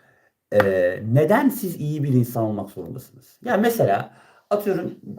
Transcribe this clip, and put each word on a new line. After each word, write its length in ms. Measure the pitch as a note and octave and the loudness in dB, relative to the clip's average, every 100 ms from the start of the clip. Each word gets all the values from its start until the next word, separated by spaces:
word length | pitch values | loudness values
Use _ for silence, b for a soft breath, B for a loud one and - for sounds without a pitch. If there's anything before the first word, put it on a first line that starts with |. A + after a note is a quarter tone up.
| b b b _ _ | b b b _ _
E, 80 | G#2 G2 F#2+ F2+ F#2 G#2+ | 2 4 2 2 0 0
neden 360 | B2+ D#3 A3+ C#4 | 2 4 4 2
siz 260 | - F#3+ C3+ | 0 -8 -6
iyi 280 | D3 D3+ | -6 -4
bir 100 | C#3 | 0
insan 300 | B2+ A#2 A#2 | 2 2 -2
olmak 260 | A2 G#2 G2 | -4 -4 -8
zorundasınız? 720 | - E2+ - - - - _ A#3+ | -12 -12 -14 -16 -20 -20 _ -2
Yani 160 | G3+ | 2
mesela 520 | A#3 - A2+ G2+ - b b b _ | 2 2 0 0 -4 b b b _
atıyorum 440 | G#3 G#3 F3 - - - | -2 0 -4 -4 -10 -16